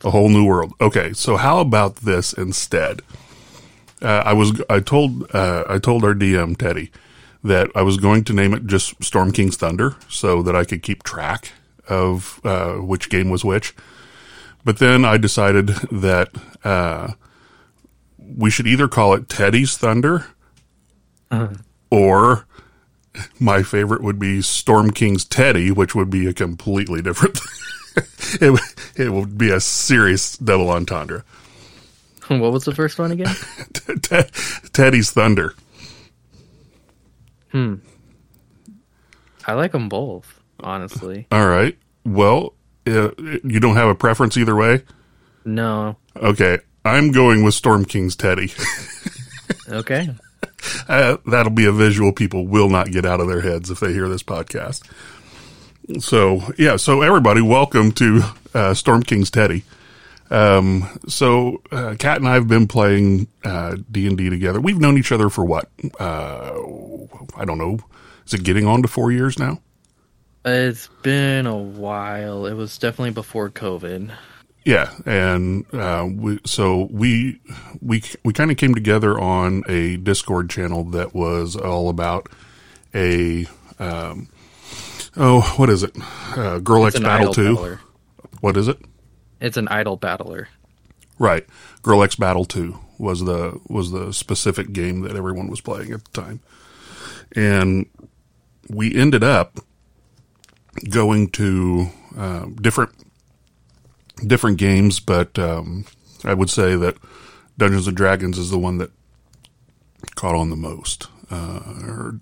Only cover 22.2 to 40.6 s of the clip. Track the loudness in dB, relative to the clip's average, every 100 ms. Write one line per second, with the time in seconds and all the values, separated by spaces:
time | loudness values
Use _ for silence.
22.2 | 6 4 -2 -20 _ _ _ _ _ -16
23.2 | -16 _ 2 2 0 -2 -2 -2 -4 -4
24.2 | -4 -4 -4 -4 2 4 4 2 0 0
25.2 | -2 2 2 2 2 0 0 0 -2 -2
26.2 | -2 -2 -6 -6 -4 -4 -2 -4 -4 0
27.2 | -2 -2 -12 -16 -16 -18 -8 -6 -6 -12
28.2 | -10 2 4 4 0 -12 -16 -6 -4 -2
29.2 | -4 -2 0 2 0 -4 2 4 4 2
30.2 | -2 -4 2 2 2 0 -2 -6 -8 -12
31.2 | -14 -20 -20 -20 -20 -20 -20 _ _ _
32.2 | -4 0 0 0 -4 -4 -4 -2 -6 -4
33.2 | -4 -4 -8 -18 -16 -14 -8 -8 -2 0
34.2 | 0 -4 -10 -10 -4 4 4 6 2 2
35.2 | 4 4 0 -8 _ _ -20 -20 -20 _
36.2 | _ _ _ _ _ _ _ _ _ _
37.2 | _ _ _ -4 -4 -6 -14 _ _ _
38.2 | _ _ _ _ -20 -20 _ _ _ _
39.2 | _ _ -6 -4 -4 -4 -6 -6 -8 -12
40.2 | -16 _ _ -16